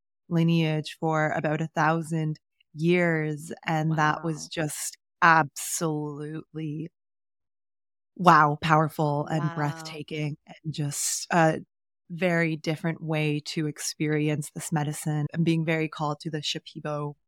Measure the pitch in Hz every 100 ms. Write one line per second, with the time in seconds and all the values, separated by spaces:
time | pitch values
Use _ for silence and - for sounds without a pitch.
0 | _ _ _ 170 165 165 160 156 151 -
1 | 160 156 156 - 156 151 160 - 156 165
2 | 156 165 156 151 _ _ _ 147 165 180
3 | 175 160 156 151 165 - - 160 156 156
4 | 151 151 160 151 165 - 151 - - -
5 | _ _ 170 160 147 - - - 165 151
6 | 151 143 151 156 - 156 156 151 165 _
7 | _ _ _ _ _ _ _ _ _ _
8 | _ - 180 156 151 147 165 156 156 -
9 | 151 143 147 160 - 165 147 160 160 160
10 | 147 156 151 143 - - 156 143 143 -
11 | - - - 180 160 156 - _ _ _
12 | _ 170 185 170 165 156 170 151 165 160
13 | 156 156 151 147 - - 151 143 - -
14 | 151 151 151 151 147 170 - 156 147 147
15 | 160 151 147 165 165 165 160 160 156 -
16 | 151 147 165 151 - 160 - - 151 151
17 | 147 147